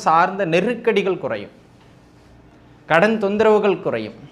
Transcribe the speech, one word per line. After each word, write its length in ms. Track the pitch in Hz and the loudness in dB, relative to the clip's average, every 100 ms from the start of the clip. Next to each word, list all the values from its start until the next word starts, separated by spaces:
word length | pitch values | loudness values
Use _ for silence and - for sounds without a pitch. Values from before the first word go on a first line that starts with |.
| 175 | 0
சார்ந்த 380 | 160 190 196 180 | 2 2 -2 -2
நெருக்கடிகள் 680 | 170 220 233 226 202 190 175 | 0 0 -2 -2 0 -2 -4
குறையும், 280 | 127 107 98 - - _ - - _ _ _ - - - - - - | -6 -8 -10 -20 -20 _ -20 -20 _ _ _ -20 -20 -20 -20 -16 0
கடன் 260 | 160 214 226 | 2 4 2
தொந்தரவுகள் 580 | 196 208 220 214 202 175 151 | -2 2 4 4 2 -2 -4
குறையும். 300 | 117 107 - - | -6 -8 -14 -20